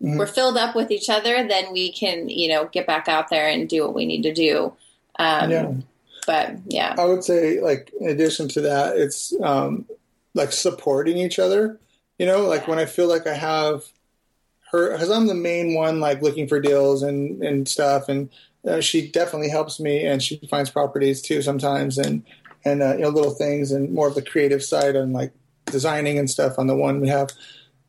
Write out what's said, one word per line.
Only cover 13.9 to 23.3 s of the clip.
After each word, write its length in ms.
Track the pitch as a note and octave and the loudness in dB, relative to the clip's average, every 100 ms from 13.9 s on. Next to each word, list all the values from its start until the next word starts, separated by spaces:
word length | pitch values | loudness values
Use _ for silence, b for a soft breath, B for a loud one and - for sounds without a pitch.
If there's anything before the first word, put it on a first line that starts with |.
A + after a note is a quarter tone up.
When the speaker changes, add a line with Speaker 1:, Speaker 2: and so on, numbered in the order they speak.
| _ _ _ _ _ _ _ - | _ _ _ _ _ _ _ -2
Speaker 1:
her, 240 | E3+ F3 D#3 | 2 2 0
'cause 120 | E3+ | 0
I'm 180 | A3+ A3 | 2 2
the 60 | |
main 400 | F3 E3+ F3 E3+ | 2 0 0 0
one, 260 | D#3+ D#3+ D#3+ | 2 2 2
like, 200 | D3 C3+ | 0 2
looking 240 | D3+ D#3 C#3 | 0 0 0
for 120 | D3 | 2
deals 420 | C#3+ C#3 C#3 C3+ | 4 4 4 2
and, 400 | C#3+ C#3+ C#3+ - | 0 -2 -4 -4
and 260 | D3 C#3 C3+ | -2 -2 -2
stuff, 420 | - C#3+ C#3 C#3 | 0 2 2 0
and, 200 | C#3 C3+ b b b - | -4 -4 b b b -2
uh, 140 | E3 | 0
she 260 | D#3 E3 D3 | 0 0 0
definitely 400 | E3 E3+ D#3 D3+ | 0 0 -2 -2
helps 300 | D#3 D3+ - | -2 -4 -4
me, 260 | D3+ D3 D#3 | -2 0 0
and 160 | C3+ | -2
she 140 | - D3+ - | -2 -8 -4
finds 200 | C#3+ C#3 | -4 -2
properties 520 | C#3+ C#3+ C#3+ C3+ C3 | 0 -2 2 0 0
too 200 | - D3+ | -2 -2
sometimes, 560 | C#3 C#3 C#3+ C#3 C#3 C3 | -2 -2 0 0 -2 -2
and, 240 | C#3+ D3 - B B B C#3+ | -2 -4 -8 B B B -2
and, 180 | C#3+ | 2
uh, 100 | C3+ - | 2 2
you 80 | |
know, 60 | D3 | 2
little 220 | D3+ C#3+ | 2 2